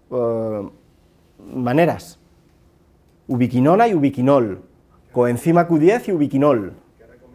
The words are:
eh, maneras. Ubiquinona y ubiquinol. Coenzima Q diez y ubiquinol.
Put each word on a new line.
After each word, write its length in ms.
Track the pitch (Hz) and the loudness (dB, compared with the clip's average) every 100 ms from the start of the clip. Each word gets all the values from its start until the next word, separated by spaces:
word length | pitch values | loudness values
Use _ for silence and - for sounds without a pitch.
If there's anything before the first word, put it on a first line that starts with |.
| - | -10
eh, 560 | 123 117 113 110 107 98 - _ _ _ _ _ _ - | -6 -4 -4 -6 -8 -10 -16 _ _ _ _ _ _ -14
maneras. 680 | 131 120 143 170 - - - _ _ _ _ _ _ _ _ _ _ - | -8 -2 0 0 -2 -12 -20 _ _ _ _ _ _ _ _ _ _ -6
Ubiquinona 600 | 123 123 120 139 196 233 | -2 0 2 2 4 2
y 60 | |
ubiquinol. 680 | 175 139 131 127 139 110 92 - _ _ _ _ | 2 -2 0 2 2 2 -6 -16 _ _ _ _
Coenzima 560 | 127 123 120 170 170 175 | -2 -2 0 0 2 2
Q 120 | 160 | 2
diez 280 | 165 233 220 | 2 2 -2
y 60 | |
ubiquinol. 600 | 175 139 139 147 123 92 82 _ _ _ _ _ | -4 -2 0 2 0 -2 -14 _ _ _ _ _